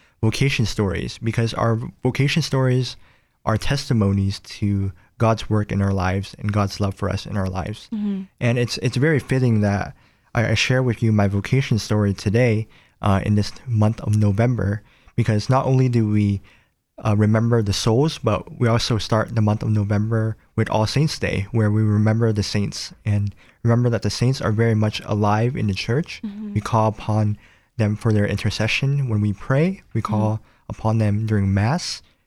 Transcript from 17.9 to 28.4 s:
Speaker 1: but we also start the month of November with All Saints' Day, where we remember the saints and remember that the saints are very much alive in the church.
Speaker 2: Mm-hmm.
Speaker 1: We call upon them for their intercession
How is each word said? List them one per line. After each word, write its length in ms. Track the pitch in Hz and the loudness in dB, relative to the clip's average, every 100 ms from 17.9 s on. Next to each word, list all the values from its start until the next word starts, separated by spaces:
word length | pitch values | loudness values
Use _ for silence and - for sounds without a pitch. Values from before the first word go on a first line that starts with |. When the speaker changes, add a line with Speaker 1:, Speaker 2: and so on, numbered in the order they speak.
| 113 156 - | 2 2 0
Speaker 1:
but 400 | 113 104 - - | -2 -2 -4 -2
we 80 | 117 | 0
also 320 | 117 - 110 | 2 0 -2
start 360 | - 110 - | 0 0 0
the 80 | 113 | 0
month 200 | 104 110 | 2 0
of 80 | 107 | 0
November 640 | 107 101 104 110 113 110 107 _ - | 0 0 0 0 0 -2 -6 _ -4
with 140 | 110 | -2
All 160 | 110 107 | 0 0
Saints' 320 | 131 156 - | 0 0 -2
Day, 280 | 90 92 98 | -4 -2 -2
where 180 | 113 107 | 0 2
we 120 | 107 | 2
remember 500 | 110 104 107 113 117 | 2 4 2 2 2
the 100 | 104 | 0
saints 500 | 98 104 98 - - - | 0 -2 -2 -6 -12 -8
and 300 | - 104 101 - - _ | -2 -2 -2 -6 -18 _
remember 280 | 113 117 120 | 0 2 2
that 120 | 113 | 0
the 80 | 104 | -2
saints 300 | - 120 135 | 0 0 0
are 120 | - | 0
very 220 | 107 117 | 2 2
much 260 | 110 107 - | 2 0 -2
alive 520 | - 104 104 107 120 135 | -4 0 2 2 0 -2
in 120 | 107 | -2
the 60 | |
church. 460 | 95 - 123 175 - | -2 -2 -4 -4 -10
Speaker 2:
Mm-hmm. 300 | 214 202 214 | -12 -10 -6
Speaker 1:
We 60 | 107 | -6
call 280 | - 113 110 | -2 0 0
upon 500 | 104 - 107 107 104 - _ _ - | -2 -2 0 0 -2 -10 _ _ -2
them 200 | 104 104 | -2 0
for 160 | 117 | 0
their 140 | 107 101 | 2 2
intercession 840 | 104 | 0